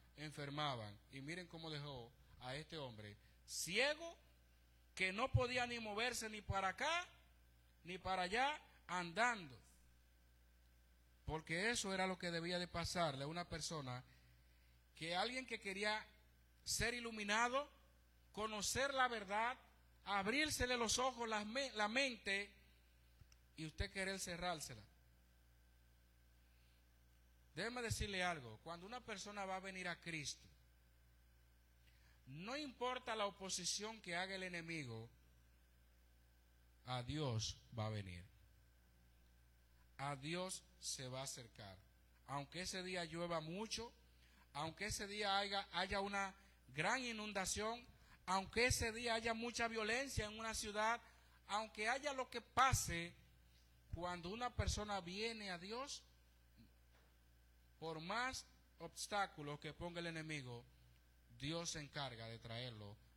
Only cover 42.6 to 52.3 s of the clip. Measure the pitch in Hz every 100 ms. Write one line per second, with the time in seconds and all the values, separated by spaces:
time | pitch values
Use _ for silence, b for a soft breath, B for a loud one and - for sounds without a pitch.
42.6 | 185 190 185 185 165 165 175 165 156 180
43.6 | 220 - 233 - - B B B - 139
44.6 | 160 160 208 - 202 208 202 196 202 202
45.6 | 196 170 190 202 196 202 196 - B B
46.6 | - 131 175 254 247 220 214 196 185 202
47.6 | 220 240 - B B B - 190 190 220
48.6 | 247 - 233 220 240 226 233 226 240 226
49.6 | 233 226 208 240 269 - 208 214 226 214
50.6 | 214 208 220 233 B B B B - 202
51.6 | 220 214 214 269 294 269 247